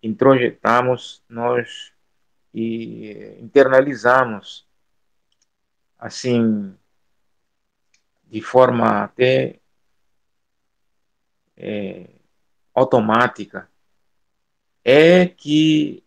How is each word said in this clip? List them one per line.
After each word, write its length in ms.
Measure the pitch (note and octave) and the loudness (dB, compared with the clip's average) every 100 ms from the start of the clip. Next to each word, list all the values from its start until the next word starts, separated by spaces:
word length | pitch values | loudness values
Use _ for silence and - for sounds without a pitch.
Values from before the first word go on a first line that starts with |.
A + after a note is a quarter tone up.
introjetamos, 1200 | A2+ G#2+ C3 C3+ A#2+ - - A#2+ B2+ B2 - - _ | -8 0 2 2 0 -4 0 0 0 -4 -8 -20 _
nós 640 | A#2 A#2+ B2 A2+ - - _ _ _ _ _ _ | -8 -4 -4 -6 -16 -20 _ _ _ _ _ _
e, 840 | A2+ A2+ A2+ A2+ A2+ G#2+ G#2 G#2 G#2 | -10 -8 -8 -12 -16 -18 -18 -20 -20
internalizamos, 1300 | A#2 C#3+ C3 C3 C#3 B2 A#2 B2+ B2 G#2 - - _ _ _ _ _ _ _ _ _ _ _ _ _ _ | -2 2 4 4 2 -2 0 2 0 -6 -14 -20 _ _ _ _ _ _ _ _ _ _ _ _ _ _
assim, 760 | A#2 - B2+ A#2+ A2+ G#2+ G2 F#2+ _ _ _ _ _ _ _ _ _ _ _ _ _ _ _ | -18 -10 -2 0 0 -2 -8 -16 _ _ _ _ _ _ _ _ _ _ _ _ _ _ _
de 160 | A2 | -14
forma 640 | - B2+ B2+ A#2+ A2+ G#2 | -2 2 2 2 0 -2
até, 560 | G2+ - B2+ C3 C3 - _ _ _ _ _ _ _ _ _ _ _ _ _ _ _ _ _ _ _ _ | -6 -2 0 0 -2 -10 _ _ _ _ _ _ _ _ _ _ _ _ _ _ _ _ _ _ _ _
é, 540 | F#2+ G#2 G2 F#2 F#2 _ _ _ _ _ _ | -12 -10 -10 -14 -20 _ _ _ _ _ _
automática, 960 | - C3 B2+ A2 A2+ B2 - G2+ G2 - _ _ _ _ _ _ _ _ _ _ _ | -2 0 0 2 2 0 -2 -14 -14 -18 _ _ _ _ _ _ _ _ _ _ _
é 420 | A#2+ C#3 D#3+ F3+ F3+ | 2 4 6 6 4
que 760 | _ C#3+ D3+ D#3 D#3 D3+ - | _ -2 0 2 0 -2 -8